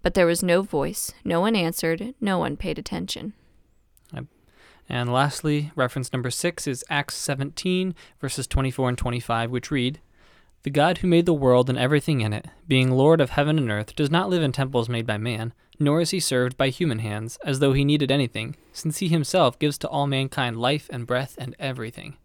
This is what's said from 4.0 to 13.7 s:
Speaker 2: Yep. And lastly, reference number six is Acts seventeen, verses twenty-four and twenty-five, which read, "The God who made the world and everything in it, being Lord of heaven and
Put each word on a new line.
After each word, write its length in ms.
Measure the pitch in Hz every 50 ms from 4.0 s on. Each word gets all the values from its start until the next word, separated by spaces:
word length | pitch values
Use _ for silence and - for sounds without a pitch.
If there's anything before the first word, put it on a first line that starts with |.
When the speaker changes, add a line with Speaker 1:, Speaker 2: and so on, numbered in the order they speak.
| _ _ -
Speaker 2:
Yep. 120 | 139 127 - _ _ _ _ _ _ - - - _ _ _
And 220 | - 123 123 120 123
lastly, 580 | 131 139 143 - - - 156 147 147 147 151 -
reference 360 | - 131 123 - 139 127 -
number 180 | - 127 120 123
six 360 | - - - 175 170 - -
is 160 | 143 127 120 - -
Acts 260 | 151 143 143 - -
seventeen, 800 | - - - 139 131 156 143 - - - 185 185 185 185 190 170 - - - _ _
verses 260 | - 131 - - 127
twenty-four 420 | - - 135 135 131 123 - 131 123
and 80 | 123
twenty-five, 540 | - - 127 120 123 - - 117 113 117 117
which 200 | 127 123 - -
read, 280 | 151 135 123 127 147 - _ _ _ _ _ _ _ _ _ _ _ _ _
"The 60 | 151
God 300 | 139 147 147 175 180 -
who 80 | -
made 180 | 180 170 170 170
the 80 | 180 165
world 360 | 143 139 127 123 123 127 131
and 80 | 127
everything 440 | 120 127 131 151 147 - - 151 127
in 120 | 107 107 107
it, 140 | 107 - - - - _
being 240 | 170 139 131 127 131
Lord 300 | 127 131 135 151 165 160
of 100 | 139 117
heaven 260 | - 151 143 151 156
and 120 | 160 135 113